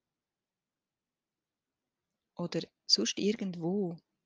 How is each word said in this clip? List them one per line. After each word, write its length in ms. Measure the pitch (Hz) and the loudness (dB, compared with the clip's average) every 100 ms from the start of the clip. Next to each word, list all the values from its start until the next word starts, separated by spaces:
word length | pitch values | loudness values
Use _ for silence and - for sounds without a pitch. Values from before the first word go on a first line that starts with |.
| _ _ _ _ _ _ _ _ _ _ _ _ _ _ _ _ _ _ _ _ _ _ _ - | _ _ _ _ _ _ _ _ _ _ _ _ _ _ _ _ _ _ _ _ _ _ _ -8
Oder 260 | 175 165 - _ - | -4 -4 -4 _ 2
sonst 320 | - 226 - | 4 4 2
irgendwo 760 | 196 220 196 175 165 202 180 165 - _ | 0 0 -4 -2 -2 0 -2 -4 -14 _